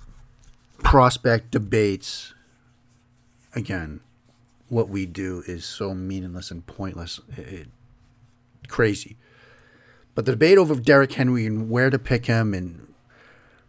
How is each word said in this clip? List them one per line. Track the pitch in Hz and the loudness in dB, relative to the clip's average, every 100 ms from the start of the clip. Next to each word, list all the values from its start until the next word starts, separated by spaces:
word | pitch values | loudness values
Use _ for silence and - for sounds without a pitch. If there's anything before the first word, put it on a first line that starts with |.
| - - - _ - - _ - | -20 -20 -20 _ -20 -20 _ -2
prospect | - 143 127 - 123 113 - | 4 6 6 4 0 0 0
debates. | 139 101 110 104 95 - - - - _ _ _ _ _ _ _ _ _ _ _ | -4 0 0 0 -2 -8 -14 -16 -20 _ _ _ _ _ _ _ _ _ _ _
Again, | 123 - 92 78 73 - _ _ _ _ _ _ | -8 -6 -6 -8 -12 -18 _ _ _ _ _ _
what | 117 98 | -2 -2
we | 98 | -4
do | 92 87 95 90 90 | -6 -6 -6 -6 -8
is | 85 | -10
so | - - 101 | -12 -8 -6
meaningless | 92 92 95 92 90 - | -6 -6 -8 -8 -12 -12
and | 85 | -14
pointless. | - - 95 87 82 - - - | -14 -10 -10 -10 -12 -14 -16 -16
It, | |
it, | - 85 65 _ _ _ _ _ _ _ _ _ - | -14 -16 -18 _ _ _ _ _ _ _ _ _ -8
crazy. | - 110 101 - - _ _ - - _ _ _ _ _ | 0 0 0 -8 -18 _ _ -20 -20 _ _ _ _ _
But | - 117 | -4 -2
the | |
debate | 113 160 196 | 2 6 6
over | 160 135 | 6 2
Derrick | 120 139 135 | 6 6 6
Henry | - 127 123 | 2 0 2
and | 110 107 113 | 0 -2 -2
where | 120 131 | 2 2
to | 131 | 0
pick | - 120 120 | 0 -2 2
him | 113 110 | 0 2
and | 92 90 82 - _ _ _ - _ _ _ | -2 -6 -12 -20 _ _ _ -20 _ _ _